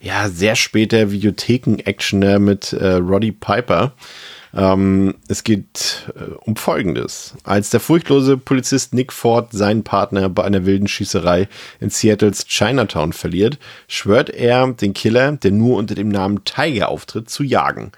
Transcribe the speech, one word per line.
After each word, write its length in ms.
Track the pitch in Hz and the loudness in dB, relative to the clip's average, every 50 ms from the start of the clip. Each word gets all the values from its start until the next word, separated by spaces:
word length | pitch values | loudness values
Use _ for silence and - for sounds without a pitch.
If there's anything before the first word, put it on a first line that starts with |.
ja, 280 | - 92 - 101 101 104 | -8 -6 -4 -4 -4 -4
sehr 280 | 90 85 90 107 110 | -2 0 0 0 2
später 560 | - - - - 107 110 104 - 113 110 101 101 | 0 -2 0 2 0 2 4 4 2 2 2 0
Videotheken-Actioner 1300 | 101 95 107 92 - - - 120 123 - - 110 - - - 98 - - - - 98 98 98 101 101 | 0 0 -2 -2 -2 -2 -2 -2 0 2 -2 -2 -2 -2 -6 -6 -4 -4 -2 0 2 4 4 4 4
mit, 320 | 101 101 101 98 - - - | 4 2 2 0 -2 -8 -6
äh, 220 | - - 95 92 | -2 0 2 2
Roddy 360 | 90 87 90 95 98 110 110 | 2 2 2 0 0 0 -2
Piper. 640 | 95 _ - - 101 110 120 - 92 85 104 139 - _ - - - - - - - - - - - | -4 _ -4 -2 -2 -2 0 0 0 2 2 0 -2 _ -20 -20 -20 -20 -20 -20 -20 -20 -20 -12 -2
Ähm, 640 | 101 98 95 95 95 98 95 95 95 98 95 - _ _ - | 0 2 2 4 4 4 4 4 4 2 2 0 _ _ -8
es 160 | 101 - - | -8 -6 0
geht, 680 | - 110 98 - _ _ - - - - - - - - | 0 0 0 0 _ _ -8 -8 -6 -8 -8 -12 -14 -14
äh, 160 | - - - - - - | -12 -12 -14 -14 -10 -6
um 100 | - 110 | -6 -6
Folgendes. 800 | - - - 170 147 120 90 69 60 60 - - - - - - - _ | -2 -2 -2 -2 0 0 -2 -2 -2 -4 -6 -8 -12 -16 -18 -20 -18 _
Als 240 | - 98 104 104 - | -2 0 0 0 0
der 120 | - 113 | 0 -2
furchtlose 580 | - - 160 170 165 - 143 139 135 135 139 131 | 2 4 2 2 4 4 2 4 4 4 2 2
Polizist 560 | 131 - 139 131 123 - 139 131 - - - | 2 0 -2 0 0 0 -2 -2 -2 -2 -2
Nick 180 | 120 131 127 - | -2 -2 -2 -6
Ford 400 | - - 120 113 117 117 - - | -2 0 2 2 2 0 -2 -2
seinen 300 | 98 104 101 110 113 104 | 0 0 2 2 0 0
Partner 480 | - - 98 95 - - 101 95 95 | 0 0 0 0 0 0 0 0 0
bei 140 | 87 104 90 | 0 0 0
einer 200 | 95 101 98 90 | 0 0 0 2
wilden 240 | 95 98 98 101 101 | 2 2 2 0 -2
Schießerei 600 | - - 104 - - 98 85 87 87 90 98 - - - - - - _ | -4 -6 -6 -4 -4 -2 2 2 2 2 0 -2 -6 -20 -20 -20 -14 _
in 100 | - 107 | -8 -6
Seattles 560 | - - - 110 107 98 113 104 95 - - | -4 0 2 2 2 4 2 2 2 0 -8
Chinatown 680 | - - - - 107 131 135 113 98 - 85 76 85 85 | -6 -2 0 0 0 2 0 0 0 -2 -2 -2 -2 -4
verliert, 460 | - - 87 85 87 101 117 143 143 - - - - _ | -6 -6 -4 0 0 0 0 0 -4 -14 -20 -20 -20 _
schwört 440 | _ - - - 98 101 123 151 - | _ -10 -8 0 2 2 2 2 0
er, 360 | - - - 120 120 127 127 127 123 | -4 -2 0 2 4 4 2 2 0
den 220 | - - 101 98 | -2 -4 -4 -4
Killer, 380 | - - 110 110 120 131 143 151 | 0 0 2 2 4 2 2 0
der 180 | 143 - - | 0 0 2
nur 260 | 101 104 113 123 123 | 2 4 4 4 2
unter 180 | 101 110 104 104 | 2 0 -4 -4
dem 140 | - 101 107 | -4 -4 -2
Namen 360 | 101 101 95 98 104 98 _ | -2 0 0 0 -2 -2 _
Tiger 440 | - - - 143 165 143 104 82 - | -6 -4 -2 -2 -2 0 0 -2 -2
auftritt, 400 | - 76 - - - 110 117 - | -2 -6 -10 -10 -10 -10 -10 -10
zu 140 | - - 147 | -6 -6 -2
jagen. 500 | 135 123 101 71 69 71 - 55 - - | 0 2 2 2 0 -2 -6 -10 -14 -16